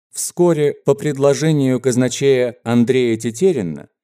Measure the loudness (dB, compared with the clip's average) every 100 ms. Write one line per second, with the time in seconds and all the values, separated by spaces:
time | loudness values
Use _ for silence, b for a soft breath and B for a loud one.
0 | _ -12 -10 -2 0 2 0 -2 -2 -2
1 | -2 0 0 2 0 0 0 0 0 0
2 | 0 0 2 2 0 -4 -2 0 2 2
3 | 0 -2 -4 -2 0 0 -4 -8 -14 _